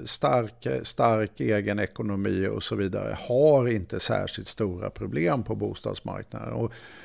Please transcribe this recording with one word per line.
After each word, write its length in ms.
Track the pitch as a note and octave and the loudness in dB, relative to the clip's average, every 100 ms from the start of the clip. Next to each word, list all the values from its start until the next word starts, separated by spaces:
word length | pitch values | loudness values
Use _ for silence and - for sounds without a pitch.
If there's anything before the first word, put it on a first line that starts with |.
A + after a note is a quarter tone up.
| B2 | -6
stark, 600 | - C#3+ B2+ G#2+ - - C3 | 0 2 2 0 -4 -4 -2
stark 560 | - - A#2 A2 G#2 - | -2 2 4 4 0 -2
egen 400 | A#2+ G#2 G2+ G#2 | 0 2 2 0
ekonomi 680 | G2+ - G#2+ G2 G2 F#2+ G2 | -2 -4 -2 0 0 0 0
och 160 | G#2 | -2
så 120 | - G#2 | -2 -2
vidare 420 | F#2+ G2+ G#2+ G#2 - | 0 -2 -4 -6 0
har 400 | B2 D#3 C#3 A#2+ | 6 8 8 6
inte 320 | A2 F#2 G#2+ | 0 -2 -4
särskilt 480 | - G#2 F#2+ - - | 0 0 -2 -6 -6
stora 420 | - G2+ F2+ G#2 | -2 -2 -2 -6
problem 540 | - G#2+ C#3 E3+ C3+ | -6 -4 0 0 0
på 120 | G#2+ G#2 | -2 -4
bostadsmarknaden. 960 | G#2 G2 G#2+ G2 - F#2+ - A2+ - | -4 -4 -6 -6 -8 -8 -10 -10 -6
Och 180 | A#2 A#2 - - - | -4 -4 -6 -18 -20